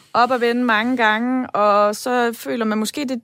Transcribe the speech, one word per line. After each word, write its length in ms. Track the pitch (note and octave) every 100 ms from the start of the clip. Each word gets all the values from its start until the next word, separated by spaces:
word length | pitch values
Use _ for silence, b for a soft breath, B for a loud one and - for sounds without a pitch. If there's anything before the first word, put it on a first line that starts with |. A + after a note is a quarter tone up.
| _
op 160 | A3 A#3+
og 100 | B3+
vende 240 | A#3 A#3+
mange 320 | B3 G#3+ A#3+ B3+
gange, 540 | A3+ G#3+ B3 B3+ B3+
og 460 | G3 G#3 G3+ G#3 G#3
så 360 | B3+ B3 A#3
føler 320 | A3+ C#4 B3+
man 140 | A3 G#3+
måske, 220 | G#3+ D4+
det, 200 | C4+ B3